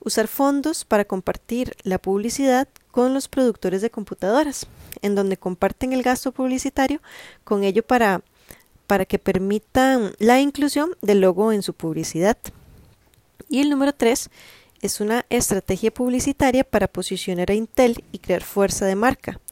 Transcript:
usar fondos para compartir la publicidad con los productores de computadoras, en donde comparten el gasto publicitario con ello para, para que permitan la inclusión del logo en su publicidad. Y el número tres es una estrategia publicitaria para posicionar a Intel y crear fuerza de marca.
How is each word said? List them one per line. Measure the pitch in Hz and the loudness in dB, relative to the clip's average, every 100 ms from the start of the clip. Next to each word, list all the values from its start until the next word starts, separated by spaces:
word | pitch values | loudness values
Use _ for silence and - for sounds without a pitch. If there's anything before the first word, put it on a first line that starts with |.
usar | 220 233 220 | -6 -2 -2
fondos | - 277 285 302 339 - | 0 0 0 -2 -4 0
para | 214 | 0
compartir | 202 190 180 - - 233 254 - | 0 -4 -4 -6 -6 -6 -6 -6
la | 196 185 | -4 -4
publicidad | - 196 226 - 269 254 277 _ _ | -2 -2 -2 0 2 2 0 _ _
con | - 254 | 0 0
los | 269 - | 0 -4
productores | 269 247 - 185 190 | 0 0 0 -2 -2
de | 226 | -4
computadoras, | - 196 202 185 247 302 - - - - - | -6 -12 -6 0 2 0 -4 -14 -18 -20 -6
en | 202 | -2
donde | 202 196 190 | 0 0 -2
comparten | 185 180 196 - 254 | -6 -4 -4 -2 -4
el | 262 | -2
gasto | 247 254 269 | 0 0 -2
publicitario | - 262 254 277 - 269 294 - - - - | -4 -4 -2 -4 0 0 -2 -8 -20 -20 -14
con | - 208 | -4 0
ello | 196 196 | 0 0
para, | - 247 220 185 - _ - - _ _ - | 2 2 2 0 -4 _ -20 -20 _ _ -2
para | 196 | 0
que | 190 202 | 0 -2
permitan | - 185 190 208 - 262 262 262 208 - | -2 -2 0 -4 -2 2 4 4 0 0
la | 220 254 | 4 6
inclusión | 285 277 285 285 311 359 | 4 0 0 0 -2 -2
del | 202 202 | 2 4
logo | 185 175 220 | 4 4 2
en | 208 | 0
su | 185 | -2
publicidad. | - 165 160 160 160 190 - - - - - - _ _ _ _ _ - | -6 -6 -6 -6 0 0 0 -4 -20 -20 -20 -20 _ _ _ _ _ -4
Y | 247 | 0
el | 294 | 2
número | 277 277 | 2 0
tres | - 233 269 - - - - _ _ | 2 0 0 -4 -18 -20 -20 _ _
es | 196 - | -8 -4
una | 208 233 - | -2 -2 -2
estrategia | 247 - 196 - 190 220 | -2 0 -2 -2 -2 -2
publicitaria | - 247 247 277 269 277 254 | -2 -2 -2 -2 0 2 2
para | 269 214 190 | 2 0 0
posicionar | - 185 185 - 180 180 | -4 -8 -6 -4 -2 0
a | |
Intel | 208 226 - 247 - - | 0 0 2 2 2 -8
y | - | -10
crear | - 175 | -4 -4
fuerza | - 202 196 - 196 | -2 0 0 0 -2
de | 190 | 0
marca. | 240 - - 185 - | 0 -2 -6 -14 -16